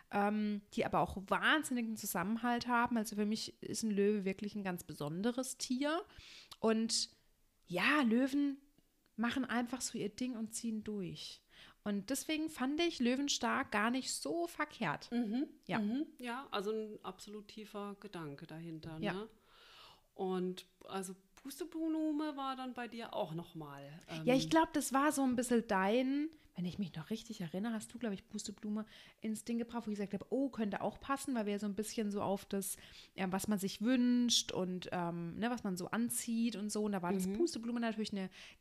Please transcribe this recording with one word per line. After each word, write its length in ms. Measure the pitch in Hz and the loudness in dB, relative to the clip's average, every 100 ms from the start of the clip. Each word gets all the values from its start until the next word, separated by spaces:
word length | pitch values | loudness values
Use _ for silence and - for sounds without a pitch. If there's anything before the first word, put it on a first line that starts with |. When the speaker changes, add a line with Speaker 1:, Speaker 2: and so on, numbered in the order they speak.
| - | -4
Speaker 1:
ähm, 520 | 202 202 214 208 208 - | 0 2 2 0 -2 -4
die 120 | - - | -2 2
aber 140 | 180 | 2
auch 180 | 156 - 190 | 2 0 0
wahnsinnigen 680 | 190 208 302 285 247 226 214 | 4 6 6 4 0 -2 -4
Zusammenhalt 680 | 202 185 180 226 240 240 240 | -2 0 0 2 2 0 2
haben. 280 | 240 240 233 | 2 4 2
Also 200 | 214 208 | 0 0
für 100 | 208 | 0
mich 360 | 220 - - | 0 -4 -8
ist 200 | - 220 | -6 -2
ein 80 | 226 | 0
Löwe 340 | 202 202 214 | 4 6 4
wirklich 300 | 190 190 208 | 2 -2 -4
ein 100 | 208 | -4
ganz 180 | 196 175 | -4 -4
besonderes 760 | - 151 143 165 220 247 254 - | -6 -6 -4 0 0 0 -2 -4
Tier. 440 | - 254 285 330 427 - - - - - | -2 0 0 0 -4 -14 -20 -20 -18 0
Und 520 | 220 220 226 - - - _ _ _ _ - | 2 4 2 0 -2 -6 _ _ _ _ -8
ja, 340 | 175 220 302 | 0 4 6
Löwen 540 | 247 226 262 277 285 277 - _ _ _ _ - | 6 6 4 4 2 0 -10 _ _ _ _ -2
machen 280 | 233 254 | 0 0
einfach 380 | 254 233 240 254 | 0 0 0 -2
so 160 | - 233 | -4 -2
ihr 100 | 202 | -4
Ding 280 | - 254 233 | -2 -4 -4
und 180 | 220 | -6
ziehen 300 | - 233 220 | -6 -4 -4
durch. 580 | 214 208 175 156 - - _ - - - | -4 -4 -4 -6 -12 -14 _ -20 -20 -10
Und 260 | - 202 190 | -2 -2 0
deswegen 400 | 277 - 311 311 | -2 0 -2 -2
fand 280 | - 254 302 | -2 0 2
ich 180 | 339 330 | 2 2
Löwenstark 720 | 240 262 285 - 233 226 269 | 2 2 2 0 0 0 0
gar 180 | 208 214 | 0 2
nicht 220 | 262 262 | 0 -2
so 340 | - 269 330 339 | -4 -2 -2 -2
verkehrt. 640 | - 302 - 185 147 - | -4 -6 -2 -2 -2 -2
Speaker 2:
Mhm, 360 | 240 226 233 294 - - | -2 0 0 -2 -6 -4
Speaker 1:
Ja. 120 | 185 | 0
Speaker 2:
mhm, 260 | 208 247 320 - | 0 0 -2 -6
ja, 280 | 247 240 - | -8 -8 -6
also 200 | 202 196 | -4 -2
ein 280 | 220 214 214 | -2 -4 -8
absolut 460 | - 208 - 208 208 | -12 -12 -12 -14 -14
tiefer 480 | - 202 208 202 202 | -14 -12 -10 -8 -10
Gedanke 460 | 202 180 156 139 160 | -12 -10 -10 -10 -12
dahinter, 520 | 160 170 160 165 160 | -12 -10 -10 -10 -6
Speaker 1:
Ja. 140 | 175 | -4
Speaker 2:
ne? 140 | 185 220 - _ - - - - - _ | -4 -8 -14 _ -20 -20 -20 -20 -20 _
Und 520 | - 190 185 185 180 - - - | -6 -2 0 -2 -4 -12 -20 -10
also 280 | 190 185 185 _ - | -8 -8 -10 _ -18
Pusteblume 960 | 269 - 330 320 320 320 311 302 302 277 | -12 -10 -8 -2 0 2 2 0 -2 -2
war 200 | 269 254 | -4 -4
dann 180 | 254 | -6
bei 140 | 247 240 | -6 -8
dir 260 | 233 233 | -8 -6
auch 180 | - 180 | -4 -2
noch 200 | 160 175 | -4 -6
mal, 280 | 160 147 139 139 156 - 165 | -10 -10 -12 -12 -14 -10 -2
Speaker 1:
Ja, 100 | 160 | 4
ich 100 | - | 4
Speaker 2:
ähm, 60 | 160 | 6
Speaker 1:
glaub, 220 | 320 330 | 6 6
das 200 | 302 - | 4 2
war 200 | 269 294 | 4 4
so 100 | 285 | 6
ein 140 | 269 233 | 4 4
bisschen 280 | - 240 220 | 4 4 4
dein, 600 | 196 190 233 262 277 302 - - - | 4 6 6 4 2 0 -4 -12 -4
wenn 80 | |
ich 160 | 180 - | -2 -2
mich 120 | 185 - | -4 -4
noch 140 | 156 | -4
richtig 300 | 220 - 214 | -6 -6 -6
erinnere, 320 | 170 180 226 | -4 -2 -2
hast 220 | 220 214 | -4 -6
du, 40 | 233 | -6
glaub 120 | 233 | -4
ich, 160 | 190 - | -4 -6
Pusteblume 560 | 214 - 202 214 214 214 - - - | -8 -8 -8 -4 -4 -4 -12 -20 -8
ins 240 | 220 214 | -6 -4
Ding 140 | - 233 | -2 -2
gebracht, 280 | 233 233 214 | -2 -4 -4
wo 40 | |
ich 40 | 208 | -2
gesagt 160 | 202 | -2
hab, 120 | 196 - | -4 0
oh, 180 | 247 277 | 0 0
könnte 320 | 226 214 190 | 0 -2 0
auch 180 | 196 - | -2 -4
passen, 380 | - 277 - 247 | -4 -4 -2 -2
weil 100 | 208 | 0
wir 140 | 202 | 0
so 60 | 208 | -2
ein 100 | 196 | -2
bisschen 340 | 208 - 208 | -4 -2 0
so 100 | 202 | 0
auf 240 | 120 196 | 0 0
das, 320 | - 196 190 - - - - | -2 -2 -2 -6 -12 -20 -12
ja, 160 | - 190 | -4 0
was 160 | 190 - | 0 2
man 140 | 208 | 0
sich 200 | 190 - | 0 0
wünscht 680 | 214 254 247 247 240 233 - | 2 4 6 6 6 4 2
und, 380 | - 185 185 180 | 0 -2 -2 -4
ähm, 460 | 180 170 170 170 165 | -2 -2 -2 -4 -2
ne, 120 | 226 | -2
was 120 | 240 | 0
man 140 | 214 180 | -2 -2
so 120 | 180 | -2
anzieht 640 | 214 240 - - 226 233 220 | 0 0 -2 -2 0 0 0
und 160 | 208 | -2
so. 100 | 208 | 0
Und 100 | 214 | 0
da 80 | 196 | 2
war 100 | 175 | 2
das 160 | 190 185 | 2 2
Speaker 2:
Mhm. 60 | |
Speaker 1:
Pusteblume 440 | 202 339 - 233 240 | 2 2 0 -4 -2
natürlich 320 | 233 214 214 | 0 -2 -2
eine 160 | 202 190 - - - | -2 -4 -8 -20 -6